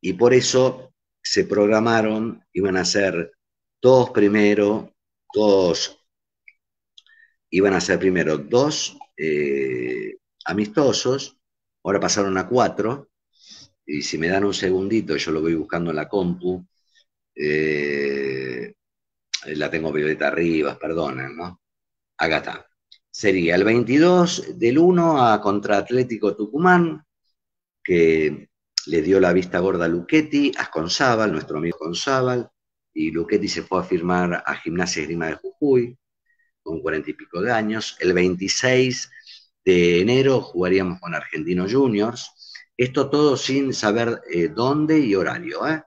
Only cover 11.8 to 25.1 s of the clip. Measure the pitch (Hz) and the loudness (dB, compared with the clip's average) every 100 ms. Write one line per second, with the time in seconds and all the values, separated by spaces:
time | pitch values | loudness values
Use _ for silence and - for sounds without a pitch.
11.8 | - 98 90 107 98 95 92 123 104 87 | -2 -2 0 0 0 -2 0 2 0 0
12.8 | 104 143 - _ _ _ - - - _ | -4 -6 -12 _ _ _ -20 -20 -20 _
13.8 | - 73 71 80 82 98 101 95 95 92 | -10 -8 -6 -4 -2 0 0 -2 -2 0
14.8 | 98 110 90 76 85 78 80 82 76 85 | 0 -2 -2 -4 -2 -2 -2 -2 -4 -4
15.8 | 85 76 76 101 87 87 90 92 - _ | -4 -4 -4 -2 -2 -4 -4 -6 -10 _
16.8 | _ _ _ _ _ - 73 76 78 73 | _ _ _ _ _ -6 -2 0 0 -2
17.8 | 73 71 69 69 67 65 65 62 58 _ | -2 -4 -4 -4 -6 -6 -8 -10 -12 _
18.8 | _ _ _ _ _ - - 78 76 80 | _ _ _ _ _ -10 -8 -6 -4 -4
19.8 | 80 73 76 76 73 82 85 80 71 - | -4 -2 -2 -2 -2 -2 0 0 -2 -6
20.8 | 78 82 73 65 67 76 90 92 _ _ | -6 -4 -4 -6 -10 -12 -14 -16 _ _
21.8 | _ _ _ - 80 76 - - - _ | _ _ _ -6 -2 -2 -4 -14 -18 _
22.8 | _ _ _ - 107 95 85 87 101 117 | _ _ _ -2 0 2 2 2 4 2
23.8 | 113 139 170 180 175 - - - 117 135 | 2 4 6 6 4 0 -10 -2 2 4
24.8 | 175 180 165 | 4 4 4